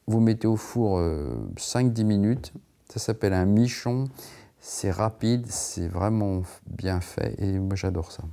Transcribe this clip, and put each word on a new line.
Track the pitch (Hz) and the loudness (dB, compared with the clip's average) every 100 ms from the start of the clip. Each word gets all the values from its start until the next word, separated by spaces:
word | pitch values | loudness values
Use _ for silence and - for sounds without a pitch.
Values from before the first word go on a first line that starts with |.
| - | 0
vous | 113 | 4
mettez | 113 113 113 | 6 4 2
au | 110 | 0
four, | - 120 110 92 | -2 0 2 2
euh, | 85 78 73 58 50 - | 2 0 -4 -6 -8 -8
cinq | - 120 127 | -4 0 2
dix | 113 | 2
minutes. | 107 104 104 127 - - - _ - | 2 4 4 0 -4 -16 -20 _ -12
Ça | - | -8
s'appelle | - 110 101 | -4 -2 2
un | 92 | 2
michon. | 92 104 120 123 123 127 135 131 - - - _ - | 4 6 4 0 -4 -2 -4 -8 -18 -20 -20 _ -14
C'est | - 98 | -4 -2
rapide, | 92 110 - 110 120 120 | 0 0 0 0 0 -2
c'est | - - - 87 | -8 -6 -6 -4
vraiment | 90 98 110 101 92 90 - - | -2 0 2 0 -2 -4 -10 -14
bien | - 95 90 | -6 -2 -2
fait | 87 - - - | -2 -4 -4 -2
et | 98 95 | -2 -2
moi | 95 98 | -2 -2
j'adore | 95 92 82 | -2 -2 -4
ça. | - 82 | -10 -14